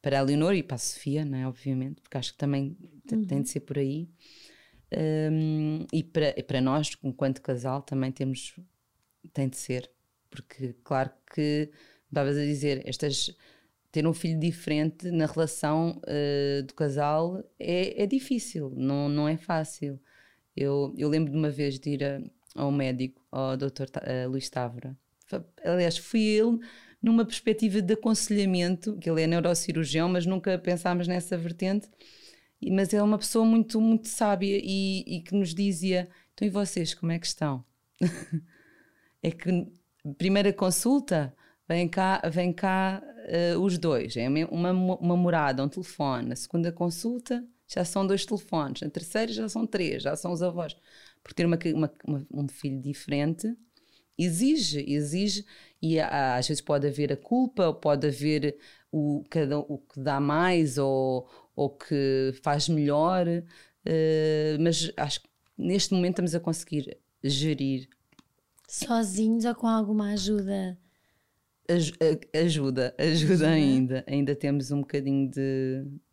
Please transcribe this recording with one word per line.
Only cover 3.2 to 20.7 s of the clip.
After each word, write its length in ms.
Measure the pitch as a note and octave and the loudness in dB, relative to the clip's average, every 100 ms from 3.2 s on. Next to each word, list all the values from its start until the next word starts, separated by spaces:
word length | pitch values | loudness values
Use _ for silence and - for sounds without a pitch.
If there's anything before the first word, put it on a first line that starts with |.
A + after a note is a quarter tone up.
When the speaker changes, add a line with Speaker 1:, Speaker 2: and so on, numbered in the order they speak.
| G3 | -2
Speaker 1:
tem 160 | C#3 | -2
de 80 | C#3 | -2
ser 100 | - | -6
por 160 | - C#3+ | -6 -2
aí. 300 | C3+ D3 E3+ _ - - - - _ _ _ - D#3 D#3 D#3 | -2 -2 -8 _ -20 -20 -20 -20 _ _ _ -2 0 2 2
Hum, 540 | D#3 D#3 D#3 D3+ D#3 - | 2 2 0 0 -2 -2
e 100 | D#3+ | -4
para, 300 | D#3 E3 D3+ - | -2 0 0 -2
e 40 | |
para 200 | - C3 | -2 0
nós, 340 | C3 C#3+ D3+ - | 2 2 -2 -4
enquanto 380 | C#3 B2+ C#3 C3 | -8 -2 -2 -2
casal, 400 | - B2+ C3 C3+ | -4 -4 -4 -6
também 280 | - C3+ C3 | -4 -4 -2
temos, 440 | C3 C3+ B2+ - - F3+ _ _ _ _ _ - | -4 -4 -4 -10 -18 -20 _ _ _ _ _ -12
tem 140 | - C3+ | -4 -4
de 100 | C3 | -4
ser, 320 | - B2+ - _ _ _ _ | -6 -6 -6 _ _ _ _
porque 440 | - - - C3 A#2+ | -20 -20 -10 -10 -10
claro 280 | - C3+ C3+ - _ | -4 -2 -2 -6 _
que 360 | - D3+ D3 D3 - - _ _ | -4 0 0 -2 -8 -20 _ _
estavas 300 | D3 C#3 C#3+ | -2 0 0
a 40 | D3 | 0
dizer, 360 | D3 D3 C3+ - | -2 -2 -2 -6
estas, 480 | C3 D3 C3+ - - - _ _ _ _ | -4 -4 -2 -4 -8 -20 _ _ _ _
ter 160 | D#3+ D#3 | 0 0
um 60 | |
filho 260 | E3 E3+ D#3+ | 0 -2 0
diferente 720 | E3 E3+ - D3+ D#3 D#3+ F3+ | -2 -2 -2 0 0 -2 -4
na 160 | E3+ D#3 | 0 0
relação, 760 | D#3+ D#3+ - D3+ D#3 E3 - - | 0 -2 -2 0 2 0 -2 -6
eh, 560 | D3 C#3+ C#3+ C#3+ C#3 C3+ | -2 0 0 0 -2 -4
do 80 | |
casal 720 | - D3 C#3 D3 D#3 E3+ F#3 - _ | -4 -2 0 0 2 0 -4 -12 _
é, 420 | - F3 F#3+ - | -2 0 0 -2
é 40 | G3+ | 0
difícil, 640 | C4+ C4 B3 - E3+ C#3 C3 | 0 -2 -4 -4 -8 -6 -2
não, 320 | C3 C#3 C#3+ | 0 0 0
não 180 | D3 D3+ | 0 0
é 100 | D#3+ | -2
fácil. 640 | - E3 D#3 - C#3+ C#3 _ _ _ _ _ - | -2 -4 -4 -6 -8 -8 _ _ _ _ _ -4
Eu, 380 | C#3 | 0